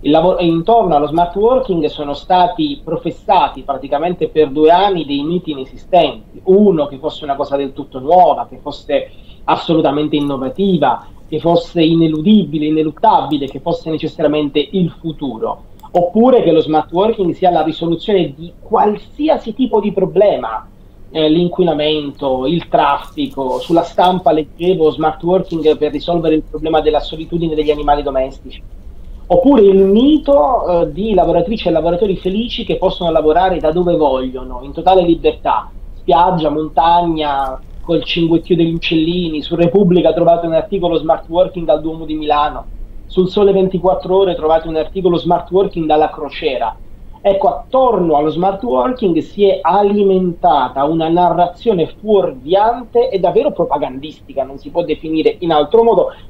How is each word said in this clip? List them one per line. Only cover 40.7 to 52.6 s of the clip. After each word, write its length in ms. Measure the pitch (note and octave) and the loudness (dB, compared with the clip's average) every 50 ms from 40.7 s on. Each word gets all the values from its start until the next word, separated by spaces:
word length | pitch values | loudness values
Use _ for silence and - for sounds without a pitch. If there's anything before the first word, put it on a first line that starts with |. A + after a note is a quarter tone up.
| G3+ G3 F3 F3 E3 | -4 -2 -2 0 -2
smart 320 | D#3 D3 D#3+ D#3+ D3+ - - | -2 0 0 -2 -2 -2 -4
working 400 | E3 F3 F#3 F#3 F#3 F3+ E3 D#3 | 0 0 0 0 0 -8 -2 0
al 140 | D#3 D3+ D#3 | 0 0 0
Duomo 240 | D#3+ D#3+ E3 D#3+ | -6 -8 -8 -8
di 80 | D#3 D#3 | -8 -6
Milano, 500 | D#3 D3+ D3 D3 D3 D3 D3+ C#3 B2+ A#2 - - - - - - - - | -6 -2 -2 0 0 0 -2 -4 -8 -12 -14 -14 -14 -14 -14 -14 -16 -16
sul 220 | - - - F#3 - | -6 0 0 0 0
Sole 240 | - G#3+ G#3 G3+ F#3+ | 2 2 2 4 4
ventiquattro 640 | G3 F#3+ F#3 F#3 F3+ D#3+ F#3 F#3 F#3 - F3+ F#3 | 2 0 0 -2 0 0 0 0 0 -2 0 2
Ore 180 | F#3+ G3 F#3+ E3+ | 2 2 2 0
trovate 320 | - D#3 D#3 D#3+ D#3+ D#3+ | -2 0 0 0 0 0
un 100 | E3 D#3+ | -2 -4
articolo 420 | D#3+ D3+ - - F#3+ F3+ F#3 F3 D#3+ | -4 -4 -4 -6 -2 0 0 0 0
smart 320 | - D#3+ F3 E3 E3+ - | 0 0 0 0 -2 0
working 340 | F3 F#3+ G3+ F#3+ - F3 D#3+ | 0 0 0 0 -2 -6 -2
dalla 240 | D3+ D3+ D#3 D#3 D3+ | 0 2 2 2 0
crociera. 640 | - - D3+ C#3 - - F3 D3+ C3 A#2+ B2 - - - - - - - - - - - - | -2 -6 -12 -10 -10 -6 -4 -4 -2 -2 -4 -6 -6 -8 -16 -20 -18 -20 -18 -18 -20 -4 0
Ecco, 240 | G3+ G3 G3 G3 F#3+ | 0 0 2 2 0
attorno 680 | - - - - - - E3+ B3+ A3+ F#3 F3 E3 D3+ | 0 -2 -10 -4 0 2 2 2 2 2 0 2 2
allo 140 | C#3+ D3+ D#3 | 2 2 0
smart 300 | D3+ D#3 F3 G3 G3 F#3+ - | -2 0 0 0 0 -2 -4
working 520 | A#3+ B3+ - B3 B3+ B3+ - A3+ F#3+ E3 D#3 | -2 -2 0 0 -2 -2 -2 0 0 0 0
si 280 | C#3 - - - G3+ | -2 -6 -2 2 2
è 140 | G3 F#3 F#3 - | 2 2 2 0
alimentata 1200 | G#3+ - G3+ G#3 G3+ G3+ G#3 G3+ G3 F#3+ F#3 F#3 F3+ E3 - - F3+ D#3+ C#3+ C3 B2 - C3+ C#3 | 0 2 2 2 2 2 2 2 2 2 2 0 0 -4 0 2 2 2 4 0 -2 -2 -2 -2
una 260 | D3 E3 E3 D#3+ D#3+ | 0 0 0 0 0
narrazione 760 | E3 F3 F3+ F3 E3+ E3 F3 F3 F3 - - A#3 A3 F3+ D#3 | 2 2 2 2 2 2 0 0 -2 -6 -2 -2 0 0 0
fuorviante 1200 | - - - - G#3 G#3+ G3 F3 E3+ D3 C3 A#2+ C#3+ F3 F#3+ | -4 -6 -12 -2 2 2 2 2 0 -4 -8 -4 0 0 2